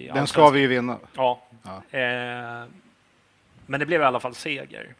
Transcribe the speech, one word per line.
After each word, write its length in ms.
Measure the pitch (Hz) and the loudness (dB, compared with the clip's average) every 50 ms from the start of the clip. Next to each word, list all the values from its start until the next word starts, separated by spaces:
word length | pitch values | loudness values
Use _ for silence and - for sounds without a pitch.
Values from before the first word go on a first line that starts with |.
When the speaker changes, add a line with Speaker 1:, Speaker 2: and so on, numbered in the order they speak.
| 127 | -14
Speaker 1:
Den 0 | |
ska 140 | 131 147 135 | -6 -4 -4
Speaker 2:
Allsvenskan. 340 | 143 - - - 151 147 135 | -2 0 4 8 8 8 8
Speaker 1:
vi 60 | 139 | 6
ju 60 | 139 | 4
vinna. 320 | 131 127 123 120 123 120 107 - - - | 2 2 0 -2 -4 -8 -10 -14 -18 -8
Speaker 2:
Ja. 260 | - 131 123 123 - - _ 117 113 - | -4 -2 -2 -2 -4 -10 _ -20 -20 -18
Speaker 1:
Ja. 360 | 101 92 95 98 _ - 139 | -16 -16 -16 -16 _ -6 -4
Speaker 2:
Eh, 680 | 127 123 123 123 123 123 120 123 120 117 117 120 117 117 - - _ _ _ _ _ _ _ _ _ _ _ _ _ _ _ - - | -4 -2 -4 -4 -6 -8 -10 -10 -12 -12 -12 -14 -16 -18 -20 -20 _ _ _ _ _ _ _ _ _ _ _ _ _ _ _ -20 -14
men 140 | - 135 143 | -8 -4 -4
det 60 | 147 | -2
blev 140 | 143 175 160 | 0 2 4
i 40 | 147 | 4
alla 160 | 135 123 117 | 4 2 2
fall 140 | - 127 120 | -4 -6 -10
seger. 600 | - - 160 147 135 139 135 - 53 - - 120 _ | -8 -10 -8 -8 -8 -10 -14 -16 -18 -18 -18 -20 _